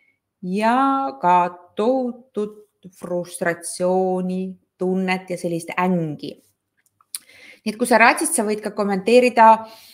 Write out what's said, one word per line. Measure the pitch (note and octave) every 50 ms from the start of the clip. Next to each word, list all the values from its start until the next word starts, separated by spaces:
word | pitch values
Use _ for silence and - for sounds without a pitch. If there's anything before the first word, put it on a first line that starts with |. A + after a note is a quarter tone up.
| _ _ _ _ _ _ _ _ -
ja | F3+ F#3 G3+ G#3+ A3+ A#3+ B3+ C4+ C#4 C#4 C4+ C4+ C4+ C4 -
ka | - F3 F3+ F3+ F3+ F3+ F3+ - - _ _
tohutut | - G#3+ A#3+ C4 C4 B3+ A#3+ A#3 - - _ - G#3+ G#3 G#3 G#3 - - _ _ _ - F3+ -
frustratsiooni, | - - F3+ F3+ F3 F3 F3 - - F#3 E3+ E3+ E3+ - - - - F3+ F3+ F#3 F#3 F#3+ F#3 F#3 F#3 F#3 F#3 F#3 F#3 F#3+ F#3+ F#3 - _ _ _
tunnet | - F#3 F#3 F#3 F#3+ F#3+ F#3 F3+ F3 F3+ -
ja | F3+
sellist | E3+ - F3 E3+ E3 E3 - -
ängi. | - F3+ F#3 F#3 F3 D#3+ D#3 D3 - - C#3+ - - _ _ _ _ _ _ _ _ _ _ _ _ _ _ - - - - - - - - - _
Nii | - G#3+
et | G#3
kui | G#3+ B3
sa | A#3+ A#3+ G#3+
raatsid, | A3+ B3+ D4+ - E4 - -
sa | - G#3+
võid | G#3+ G#3+ G#3+ -
ka | G#3+ G#3
kommenteerida, | - G#3 G3+ G3+ F#3+ F#3+ A#3+ A#3 B3 B3+ B3 - C4+ A3+ A3 A3 A3 - - - - - -